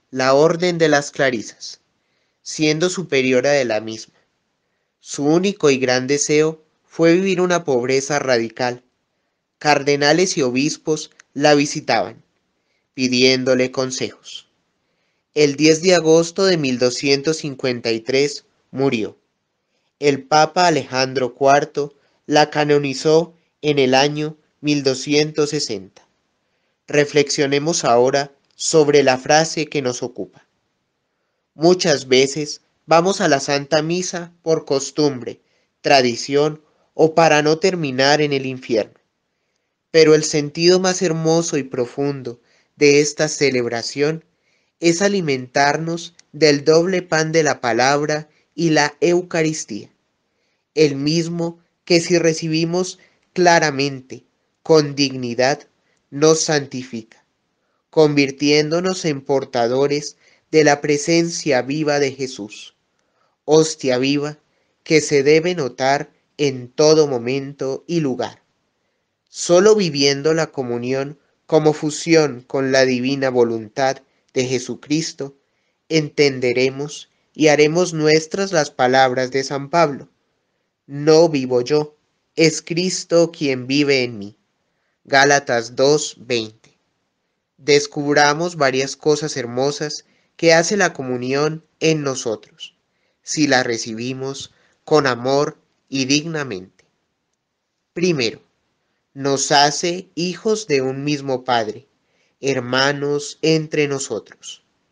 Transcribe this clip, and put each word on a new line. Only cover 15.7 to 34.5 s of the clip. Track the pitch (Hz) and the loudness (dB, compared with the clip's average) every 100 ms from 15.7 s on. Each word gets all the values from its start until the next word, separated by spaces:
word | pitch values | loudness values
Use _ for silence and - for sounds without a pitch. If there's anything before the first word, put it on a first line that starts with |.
| 156 | 2
de | 185 | 2
agosto | 170 160 165 165 - 190 | 2 4 2 2 -2 0
de | 170 | 0
mil | 135 123 | -2 0
doscientos | 123 123 143 139 151 156 | -2 0 0 0 -2 -4
cincuenta | 151 131 131 120 117 | -8 -6 -6 -4 -4
y | 113 | -4
tres | 113 135 147 - - _ _ | -2 -2 -2 -6 -18 _ _
murió. | 127 135 117 95 - _ _ _ _ _ _ _ _ | -4 -2 -2 -6 -12 _ _ _ _ _ _ _ _
El | 143 131 | -2 -2
Papa | - 156 156 180 175 | 0 2 2 2 2
Alejandro | 147 127 127 131 131 123 | 0 -2 -4 -4 -2 -4
cuarto | - 135 143 147 147 147 _ _ _ - | 0 2 2 0 -6 -8 _ _ _ -2
la | 147 151 | 0 2
canonizó | 151 147 143 139 131 156 160 170 _ _ _ | 0 0 0 0 -2 2 2 0 _ _ _
en | 151 143 | -2 0
el | 127 | 2
año | 131 147 147 151 156 _ _ | 4 2 -2 -8 -10 _ _
mil | 147 147 | -2 0
doscientos | 135 127 151 147 151 156 147 | 0 -2 0 0 0 -2 -4
sesenta. | 151 - 101 90 _ _ _ _ _ _ _ _ _ - | -4 -6 -10 -12 _ _ _ _ _ _ _ _ _ -2
Reflexionemos | 147 143 147 143 - 139 143 151 170 | 0 2 2 0 0 0 0 0 -2
ahora | 139 120 127 139 143 _ _ - | 2 4 4 0 -4 _ _ -10
sobre | - 160 143 147 | 0 2 4 4
la | 131 127 | 4 2
frase | - 156 160 165 151 | 2 2 2 -4 -6
que | 147 | -4
nos | 123 123 | -4 -4
ocupa. | 123 - 92 _ _ _ _ _ _ _ _ _ _ _ _ | -8 -10 -14 _ _ _ _ _ _ _ _ _ _ _ _
Muchas | - 165 180 175 135 127 | 0 2 4 2 0 2
veces | 127 135 156 147 - _ _ - | 4 4 -2 -10 -12 _ _ 0
vamos | 165 180 196 | 2 2 0
a | 175 | 0
la | 139 | 0
Santa | 147 143 139 156 | 0 -4 -2 -2
Misa | 156 180 180 175 170 _ | -2 -4 -6 -10 -14 _
por | 165 | -2